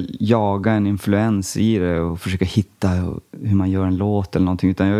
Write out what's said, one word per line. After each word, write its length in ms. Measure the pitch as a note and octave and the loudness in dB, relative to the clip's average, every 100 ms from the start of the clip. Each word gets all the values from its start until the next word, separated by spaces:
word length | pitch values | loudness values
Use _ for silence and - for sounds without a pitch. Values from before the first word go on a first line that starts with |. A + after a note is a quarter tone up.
| - - | -2 -2
jaga 520 | G#2+ A#2 G#2 G2 G#2 | 2 2 2 0 0
en 160 | G#2+ G2+ | 0 0
influens 720 | G2+ G#2 G2+ A2+ G2+ F#2+ G2+ | -2 0 2 2 0 -2 0
i 200 | A2 G#2+ | 0 2
det 220 | F2+ E2+ | 0 0
och 220 | E2+ E2+ | -2 -4
försöka 240 | G2 F#2 F#2 | -4 -2 0
hitta 440 | A2 - - G2 F2+ F2+ - - - | 0 -2 -2 0 0 -2 -6 -12 -8
hur 140 | A#2+ G2 | 0 2
man 160 | F#2+ | 2
gör 140 | F#2+ F#2 | 0 0
en 120 | F2+ | 0
låt 380 | G2+ G#2 G2 E2 | 0 -2 -2 0
eller 100 | F#2 | 0
någonting, 240 | F2+ F#2 | 0 0
utan 180 | F#2 | 2
jag 100 | G2 | 0